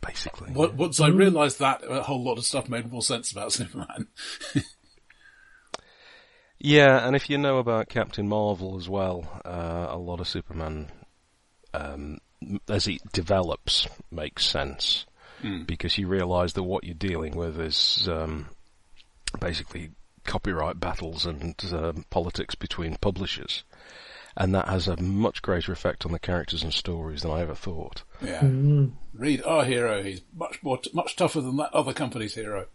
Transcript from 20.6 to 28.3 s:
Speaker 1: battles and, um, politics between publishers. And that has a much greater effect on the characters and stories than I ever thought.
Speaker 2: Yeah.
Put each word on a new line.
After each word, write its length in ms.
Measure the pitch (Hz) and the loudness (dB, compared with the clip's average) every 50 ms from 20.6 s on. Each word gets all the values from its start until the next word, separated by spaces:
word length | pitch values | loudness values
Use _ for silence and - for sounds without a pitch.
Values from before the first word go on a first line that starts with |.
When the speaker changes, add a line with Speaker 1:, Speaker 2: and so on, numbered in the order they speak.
| 76 85 90 85 | 0 -2 -2 -4
Speaker 1:
battles 460 | - 78 78 - - 82 80 78 80 | -4 -4 -4 -4 -6 -6 -4 -4 -4
and, 300 | 87 80 73 73 85 85 - - 98 90 | -4 -4 -4 -6 -8 -8 -6 -6 -4 -4
um, 320 | 82 78 85 80 80 - _ | -2 -2 -2 -4 -6 -8 _
politics 440 | - 92 85 87 - - - - - | -2 0 0 0 -2 -4 -4 -4 -6
between 420 | - - - - - 87 80 78 | -8 -6 -8 -4 -4 -4 -4 -2
publishers. 680 | - - 104 92 87 98 90 - - 65 - - - - _ - - - - - - - - - - - - - | 0 0 0 0 0 -4 -4 -4 -6 -6 -8 -8 -8 -8 _ -20 -20 -20 -20 -20 -20 -18 -18 -18 -18 -18 -14 -2
And 180 | - 98 92 95 | 0 2 4 4
that 140 | 95 - - | 4 2 2
has 180 | 95 92 85 | 0 0 2
a 140 | 95 87 80 | 0 0 0
much 400 | 90 92 98 98 110 110 - - | 0 0 2 2 2 2 0 -2
greater 320 | - - 95 85 80 - 92 | -2 0 0 0 0 -2 -6
effect 320 | - - - - - - | -2 0 -2 -2 0 -4
on 80 | 78 82 | -4 -4
the 60 | 80 | -2
characters 440 | - - 92 87 87 - 104 82 76 | 0 0 0 0 0 -2 -4 -4 -2
and 120 | 80 76 | -2 -2
stories 480 | - - - 85 82 82 80 78 73 82 | -2 -2 -4 -4 -4 -4 -6 -6 -4 -4
than 80 | 82 | -2
I 100 | 76 80 | 0 0
ever 140 | - 78 71 | -2 -2 -4
thought. 480 | - - 98 87 80 82 - - - - - - - | -6 -6 -4 -4 -4 -6 -8 -10 -12 -14 -14 -14 -10
Speaker 2:
Yeah. 200 | - - | -8 -6